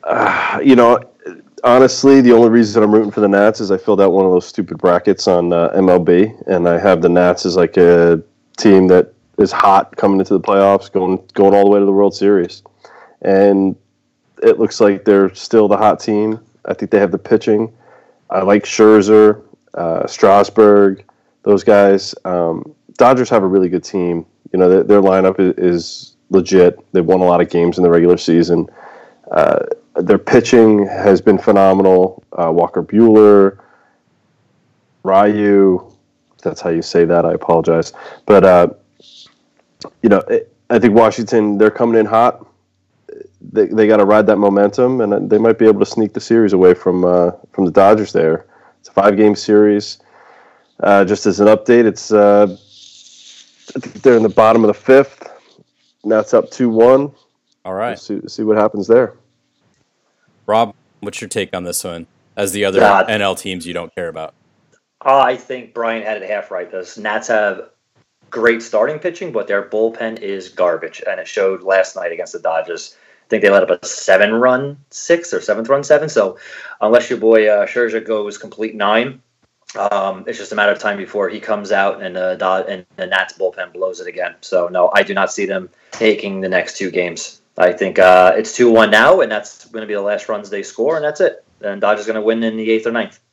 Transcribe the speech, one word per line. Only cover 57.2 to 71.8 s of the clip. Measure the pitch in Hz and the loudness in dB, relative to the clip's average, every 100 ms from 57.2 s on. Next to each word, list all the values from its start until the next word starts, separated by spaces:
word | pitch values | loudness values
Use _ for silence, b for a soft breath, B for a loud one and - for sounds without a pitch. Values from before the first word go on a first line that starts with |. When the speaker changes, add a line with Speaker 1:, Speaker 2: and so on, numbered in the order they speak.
| _ _ _ _ | _ _ _ _
Speaker 2:
All | 92 | -14
right. | 95 117 110 - | -10 -8 -10 -12
Speaker 1:
We'll | 101 | -12
see, | - | -12
see | - | -8
what | 110 107 | -2 0
happens | - 104 95 | 0 -4 0
there. | 120 117 - _ _ _ _ _ _ _ _ _ _ _ _ - | 0 0 -8 _ _ _ _ _ _ _ _ _ _ _ _ -2
Speaker 2:
Rob, | 107 117 - _ _ | -2 -2 -6 _ _
what's | 101 - | -16 -14
your | 98 | -10
take | - 95 | -8 -8
on | 92 | -10
this | 87 87 | -10 -10
one? | 92 85 82 _ _ - | -12 -14 -18 _ _ -8
As | 101 | -8
the | 98 101 | -4 -2
other | 95 | 2
Speaker 3:
Uh, | 104 98 | 2 2
Speaker 2:
N | 95 107 | 0 -2
L | 101 | -4
teams | 92 98 92 85 | -6 -10 -12 -12
you | |
don't | 85 85 | -12 -12
care | - 85 | -12 -12
about. | 80 80 _ _ _ _ _ _ _ | -12 -16 _ _ _ _ _ _ _
Speaker 3:
Uh, | 135 135 | -2 0
I | 127 127 | 0 -4
think | - 127 113 | -12 -18 -16
Brian | 120 113 113 | -10 -8 -8
had | 107 107 | -10 -12
it | 95 | -10
half | 104 - | -10 -10
right. | 92 90 | -12 -12
The | 95 90 - | -14 -16 -14
Nats | 107 107 - | -10 -8 -4
have | 110 104 95 - _ _ _ _ _ _ | -4 -4 -6 -16 _ _ _ _ _ _
great | 123 117 117 | -2 -2 -2
starting | 113 110 120 151 | -4 -4 -4 -4
pitching, | 175 170 180 | -10 -10 -10
but | 117 - | -10 -6
their | 101 | -6
bullpen | 101 107 113 113 113 110 | -6 -4 -4 -4 -12 -10
is | 101 98 90 | -12 -12 -14
garbage, | - 90 82 - - - | -4 -4 -4 -10 -12 -12
and | 92 | -10
it | 92 | -10
showed | - 95 95 | -4 -4 -4
last | 92 95 | -2 -2